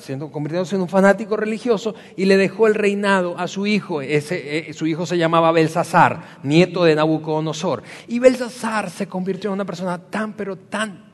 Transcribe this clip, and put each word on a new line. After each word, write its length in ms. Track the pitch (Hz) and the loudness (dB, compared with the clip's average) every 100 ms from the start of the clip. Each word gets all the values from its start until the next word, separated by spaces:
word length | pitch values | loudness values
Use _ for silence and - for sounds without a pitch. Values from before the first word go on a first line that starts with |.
Siendo, 300 | - 135 151 | -10 -10 -8
convirtiéndose 460 | 147 147 170 180 196 | -8 -6 -4 -2 -2
en 60 | |
un 60 | 175 | 0
fanático 440 | 190 196 196 208 | 4 6 4 0
religioso, 600 | 214 214 220 247 214 220 - - | -4 -4 -4 -2 -2 -2 -8 -14
y 120 | - 190 | -2 2
le 100 | 190 | 4
dejó 300 | 190 190 220 | 4 2 2
el 80 | |
reinado 640 | 214 202 202 202 196 175 175 | 4 0 0 0 0 0 -4
a 100 | 175 | -6
su 180 | 190 202 | -4 0
hijo. 360 | 208 - 160 | 0 -2 -6
Ese, 680 | 135 151 143 180 131 151 151 | -2 -2 -2 -6 -6 -6 -6
eh, 60 | |
su 120 | 147 160 | -6 -4
hijo 200 | 160 175 | -2 -2
se 100 | 180 | 0
llamaba 340 | 165 165 165 | 2 4 4
Belsasar, 920 | 165 156 170 160 175 135 - - - | 4 2 2 2 4 4 4 -8 -10
nieto 420 | 135 160 180 180 | 2 4 4 4
de 100 | 170 | 4
Nabucodonosor. 880 | 151 156 156 156 156 156 147 185 127 - - - | 4 2 0 -2 -4 -4 -4 -4 -4 -6 -20 -8
Y 120 | 233 | 4
Belsasar 720 | 254 247 240 - 226 220 196 | 4 4 -2 -8 -6 -4 -6
se 160 | - 196 | -8 -8
convirtió 420 | 185 185 185 208 | -6 -6 -6 -4
en 60 | |
una 100 | 196 | -4
persona 320 | 202 170 185 175 | -6 -6 -6 -6
tan, 380 | 180 208 214 | -6 -8 -8
pero 220 | 214 196 185 | -8 -10 -10
tan 500 | - 208 220 170 - | -10 -8 -8 -10 -20